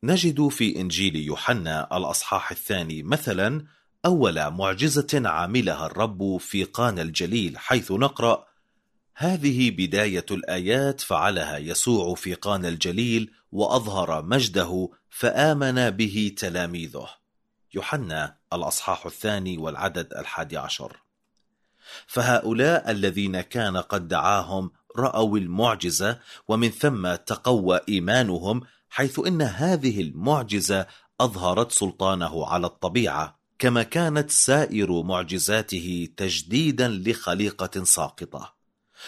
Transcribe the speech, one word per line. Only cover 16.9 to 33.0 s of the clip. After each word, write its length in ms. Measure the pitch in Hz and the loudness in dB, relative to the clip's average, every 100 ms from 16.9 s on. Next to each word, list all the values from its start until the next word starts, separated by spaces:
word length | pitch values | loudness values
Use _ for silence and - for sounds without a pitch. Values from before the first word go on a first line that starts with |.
| 73 - - _ _ _ _ _ 95 | -10 -14 -18 _ _ _ _ _ -8
يوحنا 640 | - 151 101 78 76 - - | -4 -4 -4 -4 -4 -8 -8
الأصحاح 520 | 87 78 - - 92 87 | -4 -2 -2 -2 -4 -4
الثاني 520 | - 107 104 92 85 | -6 -2 -2 -2 -4
والعدد 560 | 80 73 98 85 82 | -6 -4 -4 -4 -8
الحادي 440 | - 71 - 78 80 | -10 -10 -8 -6 -6
عشر. 400 | 67 - 60 - _ _ _ _ _ _ _ _ - - - | -6 -8 -10 -16 _ _ _ _ _ _ _ _ -20 -20 -6
فهؤلاء 840 | - 120 120 - 113 143 170 - | 0 4 4 2 2 4 4 0
الذين 500 | 107 98 92 98 92 | 0 0 0 -2 -2
كان 360 | 90 123 107 92 | -4 -2 -2 -2
قد 300 | - 101 85 | -2 -4 -2
دعاهم 640 | 82 82 101 82 95 92 _ _ - | 0 2 2 0 -4 -4 _ _ -2
رأوا 400 | 131 - 110 104 | 0 2 2 2
المعجزة، 800 | 90 92 120 104 87 85 98 123 - - - | 0 2 2 2 0 0 0 -2 -10 -12 -2
ومن 220 | 110 117 | 2 2
ثم 460 | - 151 120 90 87 | 2 0 0 -2 -4
تقوى 640 | - - 127 123 92 90 - | -4 -2 2 2 4 2 2
إيمانهم، 720 | 101 87 123 117 87 90 120 123 _ _ | 0 2 2 2 0 -2 -2 -4 _ _
حيث 300 | - 135 - | -2 -2 0
إن 220 | 185 170 | 0 2
هذه 600 | 135 92 160 175 131 104 | 0 0 0 2 2 0
المعجزة 840 | 82 69 110 147 113 101 90 98 90 - _ - | -2 -2 0 0 0 -2 0 0 -2 -10 _ 0
أظهرت 500 | 123 95 90 92 117 | 0 2 0 2 2
سلطانه 760 | - 95 - 95 95 82 82 71 | 2 0 0 0 2 -2 -4 -2
على 220 | 87 87 | -2 -2
الطبيعة، 720 | - 90 107 | -4 -2 0